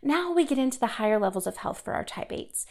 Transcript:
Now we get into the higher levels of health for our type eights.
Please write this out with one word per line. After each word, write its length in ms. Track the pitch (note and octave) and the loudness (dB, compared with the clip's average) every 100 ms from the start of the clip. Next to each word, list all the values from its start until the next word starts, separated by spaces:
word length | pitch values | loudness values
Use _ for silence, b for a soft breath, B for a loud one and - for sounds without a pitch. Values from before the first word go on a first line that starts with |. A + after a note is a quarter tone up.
Now 300 | C#4 E4 F4 | 0 2 2
we 140 | F4 D#4+ | 2 4
get 120 | C4+ | 4
into 220 | C4 - | 2 0
the 80 | A3+ | -2
higher 320 | - G#3+ G#3+ | 0 2 4
levels 260 | F#3+ F#3+ F#3 | 2 0 -4
of 120 | - | -4
health 240 | - - | -6 -6
for 100 | - | -6
our 120 | - - | -6 -6
type 260 | - - | -8 -8
eights. 340 | - - - - | -8 -8 -8 -10